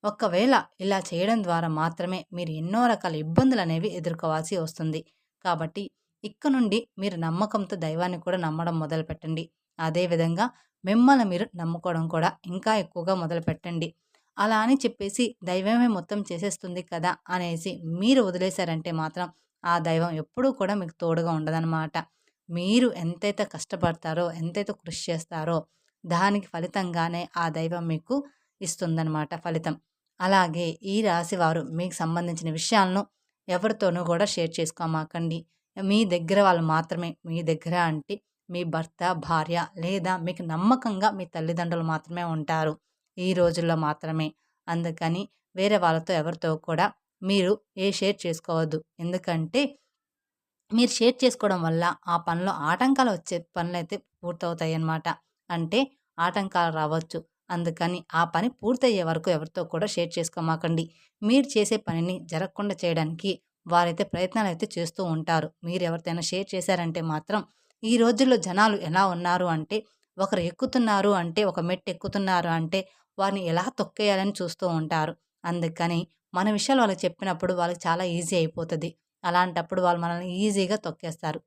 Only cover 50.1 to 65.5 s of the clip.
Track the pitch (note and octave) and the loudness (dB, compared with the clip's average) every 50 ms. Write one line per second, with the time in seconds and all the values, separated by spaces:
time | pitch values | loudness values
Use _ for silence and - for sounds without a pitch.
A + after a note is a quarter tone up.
50.1 | _ _ _ _ _ _ _ _ _ _ _ _ G#3+ A3+ B3 A#3+ - - A#3 A#3 | _ _ _ _ _ _ _ _ _ _ _ _ 2 4 4 4 4 4 4 4
51.1 | B3 B3 - B3+ B3 - - G#3 F#3+ F3+ E3 E3 E3 E3 E3+ F3 F3 - _ F#3 | 4 4 2 2 2 2 0 0 2 2 0 0 0 2 0 0 -2 -2 _ -2
52.1 | E3+ E3+ E3 - E3 E3+ F3+ G3 F3+ D3 C#3+ D3+ E3+ - B3 C4 C#4 C4+ C4 A#3+ | -2 0 0 0 -2 -2 0 -2 -2 -2 0 0 0 2 4 2 4 4 4 2
53.1 | G3+ E3+ - - F#3 F3 E3+ _ _ F#3 E3+ E3+ F3 F3 E3+ E3 - G3+ _ _ | 2 -2 -4 -4 -6 -6 -6 _ _ -4 -4 -2 -2 -4 -6 -6 -8 -10 _ _
54.1 | _ _ - F3 F3 E3 - F3 E3+ E3 E3 D#3+ D#3+ D#3+ D#3+ D#3+ D#3+ D#3+ - - | _ _ -8 -8 -8 -4 -4 -4 -4 -2 -2 -2 -2 0 0 -2 -2 -2 -2 -4
55.1 | - - _ _ _ _ _ _ F3 E3+ E3 D#3+ E3+ A#3 C4+ C4+ _ _ _ _ | -6 -6 _ _ _ _ _ _ -4 -4 -2 0 2 2 2 2 _ _ _ _
56.1 | _ - E3+ F3+ F3 G#3+ G3 F#3+ - F3+ E3+ E3+ D#3+ D#3+ D#3 D3+ D#3 E3 D#3+ D#3+ | _ -2 0 0 0 0 -4 0 2 2 2 2 2 0 0 0 0 -2 -2 -4
57.1 | - E3+ E3 _ _ _ _ _ F3+ F3 E3+ E3+ E3 E3 F3 E3 F3+ F3+ F3+ _ | -8 -10 -10 _ _ _ _ _ -4 -2 -2 -2 -2 -2 -2 -2 -2 -4 -8 _
58.1 | - E3 E3+ E3 - E3 F#3+ B3 B3 _ - G#3 B3+ B3 - B3+ A3+ F#3+ F3 D#3+ | 0 0 0 2 2 0 0 0 -2 _ -2 -2 0 2 2 2 2 2 2 0
59.1 | E3 D#3+ D#3+ F#3+ F3 D#3 D#3 D#3+ _ - F3 E3+ - E3 F#3 G#3 - - F3 E3+ | 0 0 0 0 0 0 0 -4 _ -6 -6 -4 -2 -2 -2 -2 -2 -2 -4 -2
60.1 | E3+ - E3 E3 - - E3 E3 D#3+ D#3+ - E3+ E3 D#3+ D#3+ E3 _ _ _ _ | -2 -4 -4 -4 -4 -4 0 0 0 0 0 0 0 0 -2 -4 _ _ _ _
61.1 | _ _ G#3 G#3 A#3+ C#4 C#4 C#4 - A3 G#3 G3+ A3+ G#3+ - - E3+ E3 E3 F3 | _ _ 0 4 4 4 4 4 2 0 2 2 0 -2 -2 -2 -2 -2 0 -2
62.1 | F#3 F3+ E3 E3 E3 D#3+ F#3 F#3 _ - G3+ G3+ G3 F3+ - F3 E3 E3 D#3+ D#3 | -4 -6 -8 -6 -4 -4 -4 -4 _ -4 -4 -4 -4 -2 -2 0 0 0 0 -2
63.1 | E3 D#3+ - G3 F#3 E3 _ _ _ _ _ E3+ E3+ E3+ F3 F3 E3 E3 G3+ G3 | -4 -4 -4 -4 -4 -4 _ _ _ _ _ 2 4 4 4 4 0 -2 -4 -2
64.1 | - E3+ F3+ F#3 F3+ A3+ G#3+ G3 F3 E3 - G#3 - - E3+ E3 - - F#3+ F3+ | -2 -2 -2 -2 0 0 0 0 -2 -4 -6 -6 -4 -6 -6 -6 -4 -6 -4 -2
65.1 | D#3+ D#3+ D#3 E3 E3+ D#3+ D#3 D#3 | -2 -4 -2 0 0 0 0 -2